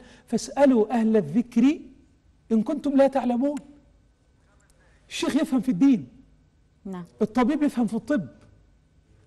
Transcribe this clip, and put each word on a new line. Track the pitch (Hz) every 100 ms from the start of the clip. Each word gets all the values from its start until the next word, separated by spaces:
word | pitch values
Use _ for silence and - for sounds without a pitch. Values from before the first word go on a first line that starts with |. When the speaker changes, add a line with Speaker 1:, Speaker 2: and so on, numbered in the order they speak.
| - - -
Speaker 1:
"فاسألوا | 220 - 269 277 240 208
أهل | 240 220 220
الذكر | 143 202 - 233 269 339 - - _ _ _ _ -
إن | 226
كنتم | 220 311 285 277
لا | 277
تعلمون". | 269 240 240 285 285 - - _ _ _ _ _ _ _ _ _ _ _ _ -
الشيخ | - 320 277
يفهم | 311 254
في | 254
الدين، | 175 277 214 123 - _ _ _ _ _ _
Speaker 2:
نعم. | 196 180 170 -
Speaker 1:
الطبيب | 214 247 240 311
يفهم | 294 240 208
في |
الطب، | 226 - 294 135 - _ _ _ _ _ _ _ _